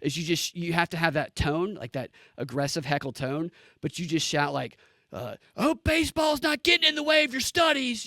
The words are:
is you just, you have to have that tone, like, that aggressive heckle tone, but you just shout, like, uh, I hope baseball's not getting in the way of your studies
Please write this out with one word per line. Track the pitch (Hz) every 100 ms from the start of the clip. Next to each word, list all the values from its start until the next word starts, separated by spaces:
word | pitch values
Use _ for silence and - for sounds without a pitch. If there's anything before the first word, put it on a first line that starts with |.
is | - 143
you |
just, | 160 165 - 175
you | 170
have | 170 170
to | 180
have | 165 151
that | 139 -
tone, | - 151 185 202
like, | 123
that | 135 123 - - -
aggressive | 143 123 143 165 135
heckle | 143 139
tone, | 120 131 143 165 - - _
but | - -
you | 170
just | 160 147
shout, | 156 143
like, | 143 123 - _ _ _
uh, | 98 120 101 _ -
I |
hope | 247 320
baseball's | - 320 302 - 311 302
not | 302 302
getting | - 349 320
in | 302
the |
way | 294 311
of | 302
your | 254
studies | 240 - 330 294 254 233